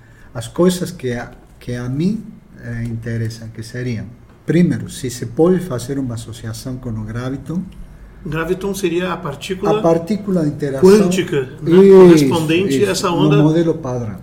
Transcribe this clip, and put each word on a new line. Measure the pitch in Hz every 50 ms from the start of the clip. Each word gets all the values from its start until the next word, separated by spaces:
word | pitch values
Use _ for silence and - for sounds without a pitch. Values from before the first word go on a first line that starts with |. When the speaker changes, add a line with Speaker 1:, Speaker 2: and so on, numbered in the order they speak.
| - - - - - - -
Speaker 1:
as | 117 110
coisas | - - - 175 185 180 - 170 -
que | - - - 123 120
a, | 120 120 - - - - - - -
que | - - 123
a | 123 123 123
mim, | 131 143 170 196 226 226 - - - - - - - - 123
eh, | 117 117 117 117
interessam, | 117 113 113 - 120 113 113 117 110 - - 113 110
que | - 113 110
seriam, | - - 123 127 127 117 98 95 - - - - - - - -
primeiro, | - 147 175 175 151 117 113 113 -
se | - - - 123
se | - - -
pode | 117 - 160 160 180 185 175
fazer | 180 - 131 117 - - 139 139
uma | 135 123 117
associação | 113 - - 110 - - 113 107 - - 127 127
com | 131 - 123
o | 110 110 107
graviton. | 107 113 120 127 131 135 139 - - 160 185 202 - - - - - - - - - - - -
Speaker 2:
Graviton | - 143 160 165 165 185 185 196 196 190
seria | - 185 175 170 175 180 185 170
a |
partícula | 175 - 151 135 - - - 185 185 196 202 208
Speaker 1:
A | 214 196
partícula | 165 165 170 170 - 214 190 - 202 185 175
de | 156
interação | 147 - - 147 139 131 135 180 190
Speaker 2:
quântica, | 202 214 196 180 180 185 170 - 151 143 131 123 - -
né? | 147 151
Speaker 1:
Isso, | 165 185 196 196 190
Speaker 2:
Correspondente | 190 185 180 170 156 143 131 120 - 160 151 160 180 196 190 135 131
Speaker 1:
isso, | 202
Speaker 2:
a | 190
essa | 180 - - 185
Speaker 1:
no | 170
Speaker 2:
onda | 147 151 151 151
Speaker 1:
modelo | 151 151 156 156 170 165 165 156
padrão. | - - 127 123 123 117 120 95 90